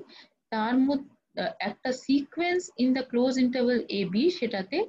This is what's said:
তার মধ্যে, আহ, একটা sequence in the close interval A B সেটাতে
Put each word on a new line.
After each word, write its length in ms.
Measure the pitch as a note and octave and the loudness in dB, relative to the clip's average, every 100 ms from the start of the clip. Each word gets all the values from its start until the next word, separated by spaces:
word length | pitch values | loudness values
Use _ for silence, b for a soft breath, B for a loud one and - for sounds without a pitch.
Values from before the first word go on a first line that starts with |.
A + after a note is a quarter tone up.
| B B B _ _ | B B B _ _
তার 220 | A3 A3 B3+ C4+ | -4 0 2 2
মধ্যে, 220 | C#4 - _ _ - | 0 -4 _ _ -6
আহ, 120 | F3+ - G3 | -6 -4 -8
একটা 200 | - B3+ B3+ - | -6 -4 -4 0
sequence 580 | C#4 C#4+ - F4 F4+ - - | 0 0 -4 0 0 -2 -2
in 60 | B3+ C4 | 0 0
the 60 | B3+ | 0
close 240 | A#3+ C4 C4 | 0 2 2
interval 360 | B3+ B3+ A#3+ A#3+ - G3+ | 2 2 2 0 0 -2
A 20 | F#3 | -2
B 20 | G3 E4 F4 | 2 2 0
সেটাতে 380 | A3 G3+ F#3+ D#4+ | -2 -4 -4 -4